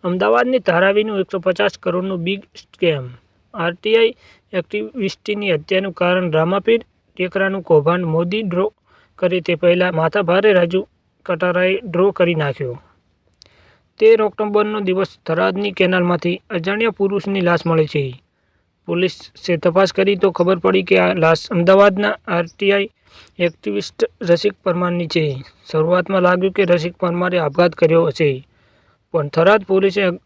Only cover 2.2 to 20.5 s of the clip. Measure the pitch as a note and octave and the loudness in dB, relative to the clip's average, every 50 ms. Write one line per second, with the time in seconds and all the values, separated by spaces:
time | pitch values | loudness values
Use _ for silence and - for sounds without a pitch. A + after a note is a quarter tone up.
2.2 | E3 F3+ G3 G3 G#3 _ _ - _ _ - _ F#3 E3+ D#3 C#3+ B2+ B2 B2 - | -4 -6 -6 -6 -10 _ _ -20 _ _ -8 _ 0 0 0 -2 -6 -10 -16 -20
3.2 | _ _ _ _ _ _ - A3 E3 F3 F3 - - G#3+ A3 A3+ A#3 A3 - _ | _ _ _ _ _ _ -10 -6 -6 -6 -6 -4 -2 0 2 4 4 2 0 _
4.2 | _ - - _ _ _ - F#3 E3 _ - G#3 G#3+ G#3+ - C4 G3+ G3 - _ | _ -20 -20 _ _ _ -6 -6 -6 _ -8 -8 -8 -8 -6 -6 -6 -6 -6 _
5.2 | _ - G#3 G#3 G#3 G3 E3+ D3+ D#3 - G3 F#3+ F#3+ G3 F3 - F3+ F3 F3+ F#3 | _ -6 -6 -4 -2 -2 -2 -2 -2 -2 -2 -2 -2 -2 -4 -2 0 0 0 0
6.2 | F3+ F3 D#3 D#3 D#3+ E3+ F#3+ G3 F#3+ A3 A#3 A#3 - _ _ _ _ _ _ - | 0 0 0 0 0 2 0 -2 2 2 0 0 0 _ _ _ _ _ _ -8
7.2 | F3+ F3+ - G3 G3 F#3+ F#3+ G3 F3 - E3 D3+ C#3 D#3+ F3 F3+ F3+ E3 D#3 D#3+ | -8 -4 -2 -2 -2 -2 -2 -6 0 2 2 4 4 2 0 0 -2 -2 -2 -2
8.2 | F3 F3 F#3 G#3+ A3+ F#3+ E3+ F3 G3 - _ _ _ _ _ _ _ _ _ - | -2 -2 -4 -4 -4 -2 -2 -2 -2 -2 _ _ _ _ _ _ _ _ _ -4
9.2 | F#3+ F3 F3+ F#3 D#3+ - F3 D3+ - F3 F3 F3+ F3+ F3+ F3 D#3 D#3+ E3 - G3+ | -2 0 0 -2 -2 -2 -4 0 2 2 4 4 2 0 0 0 -2 0 0 0
10.2 | F#3+ E3 F3 F#3+ G3+ G#3+ G3+ F3+ F3 E3+ F3 F#3+ G#3 _ _ _ _ _ _ _ | 0 2 2 2 4 4 4 4 2 2 0 -4 -4 _ _ _ _ _ _ _
11.2 | _ - F3+ D#3+ F3+ F3+ F3 F3+ F#3 F#3 F#3+ G3 B3 G3+ E3 F3 F#3 G3+ F#3+ - | _ -6 -4 -2 -2 -2 0 0 0 0 0 -2 -6 -6 0 2 2 2 2 2
12.2 | F#3 E3+ E3+ D#3+ D3+ C#3+ C3 - C#3+ B2+ A#2+ - _ _ _ _ _ _ _ _ | 0 0 2 0 -2 -4 -4 -6 -8 -8 -8 -12 _ _ _ _ _ _ _ _
13.2 | _ _ _ _ - _ _ _ _ _ _ _ _ _ _ _ A3 A3 A3+ A3 | _ _ _ _ -20 _ _ _ _ _ _ _ _ _ _ _ 4 6 6 6
14.2 | G#3+ G#3 G3 - G#3+ G#3+ G#3 G#3 G#3 G#3+ G#3+ G#3+ G3+ F#3 F#3 F#3+ G3 - - _ | 2 -2 -2 -4 -6 0 0 0 0 0 -2 -4 -2 -2 -2 -2 -2 -4 -6 _
15.2 | _ - D#3+ E3+ F#3 G3 F#3 F#3+ G#3 G#3 F#3 - F#3 F3+ F#3 F#3 F3 F3 F3 E3+ | _ -4 -2 0 0 -2 -2 -2 -6 -6 0 0 0 2 2 0 0 0 -2 -2
16.2 | - F3 F3 F#3+ _ _ A3 F3 D#3+ F#3 G3+ G#3+ A3+ A#3 G3+ _ G3 G3 G3 G3+ | -2 -4 -4 -4 _ _ -8 -6 -4 -4 -2 0 -2 -2 0 _ -2 -2 -2 -4
17.2 | - G3+ G3 G3 F3+ F3 F3 D#3+ - E3+ E3 D#3+ D#3 D3+ - D3+ C#3 C3 B2+ C3 | -4 -4 -4 0 0 0 0 0 0 0 2 2 0 0 -2 -4 -4 -4 -8 -14
18.2 | _ _ _ _ _ _ _ _ _ _ _ _ _ - F3 F3 F#3 F3+ - - | _ _ _ _ _ _ _ _ _ _ _ _ _ -6 -4 -2 -2 -2 -4 -6
19.2 | - - _ - - - F3 D#3 - F3+ E3 F#3 G3 F3+ - - F#3+ G3 G3+ F#3 | -20 -20 _ -14 -4 -4 -4 0 0 0 2 2 2 2 0 -2 0 0 0 0
20.2 | - G3 F3 - F3 F3 | 0 -2 0 0 0 0